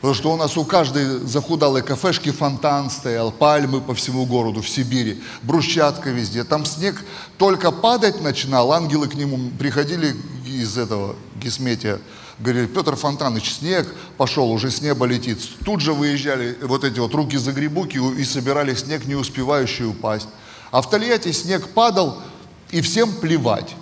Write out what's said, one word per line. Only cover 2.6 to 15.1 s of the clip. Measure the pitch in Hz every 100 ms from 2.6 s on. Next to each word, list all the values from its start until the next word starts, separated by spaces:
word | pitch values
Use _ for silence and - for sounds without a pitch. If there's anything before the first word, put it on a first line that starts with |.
| 151 143 139
стоял, | - 131 117 113
пальмы | 107 147 151 139 135
по | 131
всему | 117 - 127 127
городу, | 123 113 107
в | 104
Сибири, | - 123 127 113 98 - -
брусчатка | 117 160 170 165 151 - 139
везде. | 123 110 107
Там | 120 151 147
снег | 151 190 - - - - -
только | 196 185 180
падать | 143 226 240 208 196
начинал, | 156 127 131 135 120
ангелы | 160 165 151 143
к |
нему | 139 143 131 127 -
приходили | 143 135 147 175 156 117 - 127
из | 127 135 113 110
этого | 113 107 101 - - -
Гисметия, | 120 117 127 117 107 101 - - - -
говорили: | 113 120 117
"Петр | 190 156 135
Фонтаныч, | 147 139 143 113 -
снег | - 151 185 143 - - -
пошел, | 127 - 123
уже | 113 127
с | 127
неба | 147 131
летит". | 123